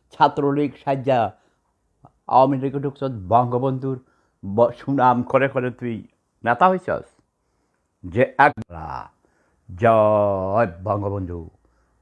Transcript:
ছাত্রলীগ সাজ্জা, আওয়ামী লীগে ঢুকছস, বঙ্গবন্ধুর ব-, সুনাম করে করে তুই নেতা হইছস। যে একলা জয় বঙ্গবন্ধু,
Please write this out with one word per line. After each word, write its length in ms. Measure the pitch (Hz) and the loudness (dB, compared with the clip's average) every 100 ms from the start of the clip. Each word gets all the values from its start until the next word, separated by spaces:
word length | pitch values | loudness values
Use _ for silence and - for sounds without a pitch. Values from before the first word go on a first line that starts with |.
| _ | _
ছাত্রলীগ 600 | - 147 147 143 139 147 - - | 0 0 2 -2 0 -4 -6 -6
সাজ্জা, 460 | 135 127 127 104 - _ _ _ _ _ _ - _ - | -4 0 0 0 -4 _ _ _ _ _ _ -20 _ 0
আওয়ামী 300 | 123 135 135 | 4 4 2
লীগে 220 | 135 139 | -4 -4
ঢুকছস, 300 | 139 - 135 117 90 | -6 -6 -8 -8 0
বঙ্গবন্ধুর 760 | 117 123 123 135 131 135 131 - _ _ _ 98 | 0 2 -2 -2 -4 -4 -8 -10 _ _ _ -6
ব-, 260 | 104 120 | 0 0
সুনাম 520 | - - 139 127 123 | 0 -4 0 2 2
করে 240 | 123 131 135 | 0 0 0
করে 240 | 131 123 | -2 -6
তুই 360 | 117 120 107 - _ _ _ | -6 -8 -8 -12 _ _ _
নেতা 260 | 113 117 185 | -2 2 2
হইছস। 340 | 185 - 73 - _ _ _ _ _ _ _ _ _ 90 | 2 -4 -8 -8 _ _ _ _ _ _ _ _ _ -6
যে 280 | 98 127 - | 0 0 4
একলা 720 | 143 127 - 85 78 64 50 _ _ _ _ _ - 90 | 2 2 -10 -14 -12 -12 -14 _ _ _ _ _ -20 0
জয় 920 | 113 113 107 107 101 98 92 104 113 85 | 4 6 4 4 2 0 -2 0 -2 -4
বঙ্গবন্ধু, 680 | 98 101 101 101 92 87 80 - _ _ _ _ | -4 -4 -4 -6 -8 -10 -14 -20 _ _ _ _